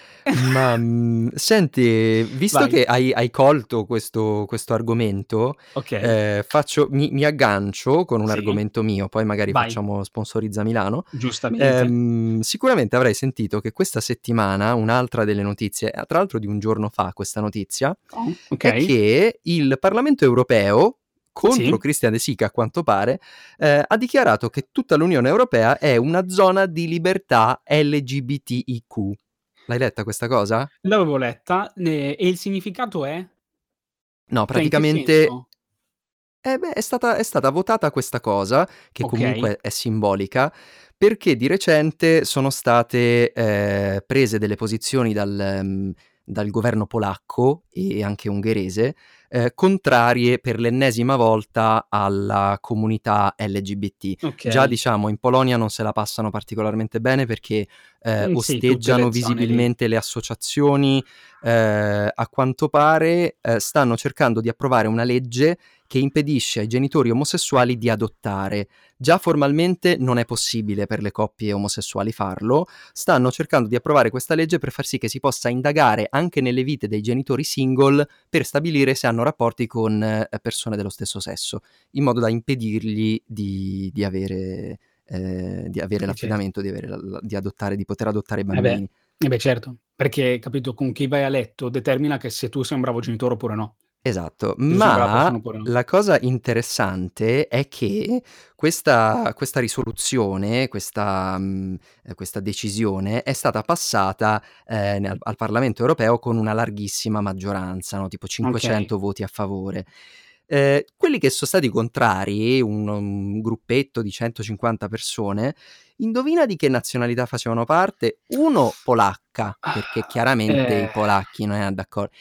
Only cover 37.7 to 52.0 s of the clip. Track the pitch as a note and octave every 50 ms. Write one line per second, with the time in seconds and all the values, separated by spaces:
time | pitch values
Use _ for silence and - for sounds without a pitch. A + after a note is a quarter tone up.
37.7 | A3 - - D3 - C#3 - - - A#2 - A2 G2+ G2+ G2 F#2+ B2 D3 F3+ -
38.7 | - - - _ - - C3+ A#2 B2 A2+ A#2+ A2+ G#2+ A2+ A#2+ G#2+ G#2 - - G#2
39.7 | - - - A#2 A2 A2 G#2 G2+ G2 G2+ G2 - - B2+ C3+ D#3 - - - -
40.7 | - - - _ _ _ F#3+ G#3+ A3 - - E3 C3+ A2 B2 C#3+ F3+ G3 - F3
41.7 | D#3+ D3+ D3+ D#3+ - - E3 E3 D#3+ D#3+ - - - C#3 C3 C#3 - - - B2+
42.7 | A#2 A#2+ A#2 - - A#2+ A#2+ A#2+ A#2+ A#2+ A#2+ - - A#2+ A2+ G#2+ G#2 G2+ G2+ G2+
43.7 | G2 G2+ G2+ G2 G2 G2 - - B2+ C3+ C3 G#2 A2+ G#2 G#2+ G#2 G#2 - A2+ G#2+
44.7 | A2+ A2 - - C3+ C3 A#2+ A2+ G#2 G#2 G2+ G2+ G2+ G2 G2 G2 G2 F#2+ G2 G2
45.7 | F#2+ G2 G2 F#2+ F#2 - _ _ _ _ _ - G2 G#2 G#2 G#2 G2 A2+ G#2+ A#2+
46.7 | G#2+ A2 G#2 - - A2 G#2 G2 F#2+ - _ - - - B2 C3+ D3+ E3+ _ _
47.7 | - F#3 F#3 G3 - G#2 G#2 G2+ G#2 - - G#2 G2+ G2+ G2 A2 A2 G#2 F#2 F#2
48.7 | F2+ G#2+ A#2 C#3 - - _ _ _ _ _ _ - B2 A#2 A#2+ - - F#3 F#3+
49.7 | G3 F#3+ - C#3+ C3 A#2+ A#2 A#2+ B2 B2 A#2+ A#2+ B2 - - A#2+ A2 G#2+ A#2 A#2
50.7 | A#2+ C3 C#3 C3 A2 A#2 A#2 C3 C3+ B2+ A#2 A2+ A2 G#2+ G#2 - - A#2 A2 A2
51.7 | A2 A2+ - _ G#2 G#2